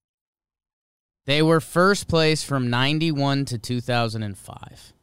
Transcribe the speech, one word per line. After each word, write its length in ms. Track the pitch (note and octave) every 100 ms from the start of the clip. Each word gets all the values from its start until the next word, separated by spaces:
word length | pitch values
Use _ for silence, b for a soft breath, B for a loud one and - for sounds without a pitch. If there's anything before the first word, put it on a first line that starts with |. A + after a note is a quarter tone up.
| _ _ _ _ _ _ _ _ _ _ _ _ -
They 160 | D3
were 200 | D#3+ D#3+
first 460 | - E3+ F#3+ G3+ -
place 360 | E3 D#3 D3+
from 260 | - C#3 A#2+
ninety-one 760 | A#2+ C#3 D#3 E3 C#3+ C#3 C#3 C3+
to 120 | A#2
two 220 | - B2
thousand 440 | B2 A#2+ A#2 A2
and 140 | G#2 F#2+
five. 540 | - - - - - _